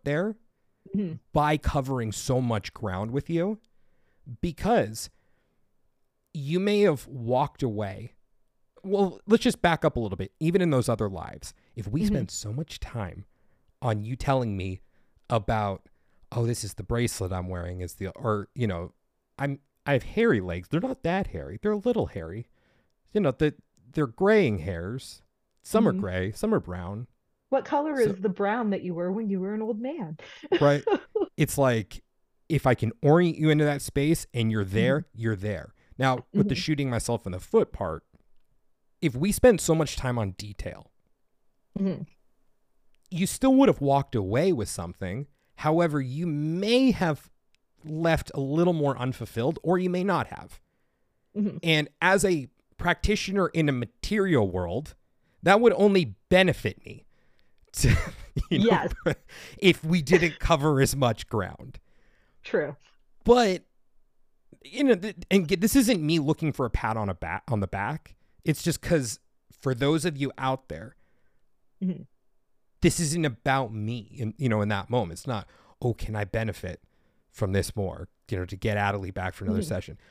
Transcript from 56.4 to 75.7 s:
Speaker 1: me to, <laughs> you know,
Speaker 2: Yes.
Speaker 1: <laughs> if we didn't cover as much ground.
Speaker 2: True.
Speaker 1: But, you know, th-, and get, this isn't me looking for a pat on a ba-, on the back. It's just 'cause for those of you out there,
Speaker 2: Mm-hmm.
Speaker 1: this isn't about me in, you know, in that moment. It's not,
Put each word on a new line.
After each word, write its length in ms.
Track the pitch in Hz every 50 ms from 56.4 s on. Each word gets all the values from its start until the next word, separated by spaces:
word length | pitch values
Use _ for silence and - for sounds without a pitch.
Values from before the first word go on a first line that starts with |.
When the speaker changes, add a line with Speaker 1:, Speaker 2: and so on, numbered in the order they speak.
| 190 175 127 - - 98 - - -
Speaker 1:
me 200 | - - - - _ _ _ _ _ _ _ _ _ _ _ _ _
to, 160 | - - - -
<laughs> 640 | - - - - - - - - - - - -
you 80 | 170 185 208 233
know, 180 | 185 156 147 175 - - -
Speaker 2:
Yes. 120 | 165 135 - _ - -
Speaker 1:
<laughs> 240 | - - - - -
if 260 | - 185 - - -
we 160 | 160 175 175
didn't 380 | 139 135 180 170 175 160 - -
cover 420 | - - 170 139 143 156 143 135
as 140 | 139 - -
much 320 | 139 131 117 113 - - -
ground. 520 | - 107 92 - - - - 131 - - - _ _ _ _ _ _ _ _ _ _ _ -
Speaker 2:
True. 320 | - - 180 147 139 143 - _ _ _ _ _ _ _ - -
Speaker 1:
But, 400 | - 240 247 233 196 180 - - _ _ _ _ _ _ - _ _ _ _ _ _ _ _ _ _ - _
you 220 | - 139 175 254 285
know, 100 | 262 233
th-, 220 | 190 190 220 - 175 - -
and 160 | 190 196 170 147
get, 120 | 196 165
this 160 | 202 220 -
isn't 240 | 277 226 226 240 170
me 160 | 151 151 170 165
looking 340 | 139 147 151 - 165 151
for 140 | - - 131
a 40 | 107
pat 260 | - - - 110 110
on 120 | 113 104 98
a 60 | 90
ba-, 280 | - - 80 90 - - -
on 120 | 120 104
the 60 | 98
back. 480 | - - 95 101 120 156 156 - - - _ _ _ _ _ _
It's 180 | 165 147 -
just 180 | - 170 - -
'cause 380 | - - 175 151 127 110 - - _ _ _ _ _ _ - _
for 140 | - 135 127
those 300 | 117 139 143 160 156 143
of 120 | 180 147
you 140 | 135 139 131 - -
out 300 | 131 131 131 - - -
there, 280 | 78 - - - - _ _ _ _ _ _ _ _ _ _ _ _ _ _ _ _ _
Speaker 2:
Mm-hmm. 200 | 190 185 180 - - - _ _ _ _ _ _ _ _ _ _ _ _ _ _
Speaker 1:
this 200 | - 165 - -
isn't 240 | 170 143 160 175 156
about 500 | 143 110 - _ 143 135 135 131 107 110
me 240 | 107 104 110 123 120 101 - -
in, 160 | - 117 110 - -
you 100 | 139 120
know, 140 | 107 107
in 60 | 101 104
that 200 | 104 98 95 -
moment. 300 | 120 123 101 85 85 -
It's 80 | -
not, 200 | 135 120 101 82 - _ _ _ _